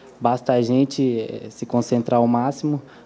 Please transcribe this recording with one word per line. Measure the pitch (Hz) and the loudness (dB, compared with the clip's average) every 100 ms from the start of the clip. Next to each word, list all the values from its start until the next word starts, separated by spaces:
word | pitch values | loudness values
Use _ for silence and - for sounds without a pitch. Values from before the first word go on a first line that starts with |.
| - - | -20 -2
Basta | 120 123 - | 0 0 2
a | 123 | 2
gente, | 117 127 139 - 131 117 | 2 2 2 0 0 0
eh, | 110 - 107 | -4 -8 -12
se | - - | -12 -4
concentrar | 120 120 123 117 120 | -2 0 0 2 2
ao | 117 | 4
máximo, | 120 127 139 151 147 - - | 2 0 -2 -4 -4 -6 -20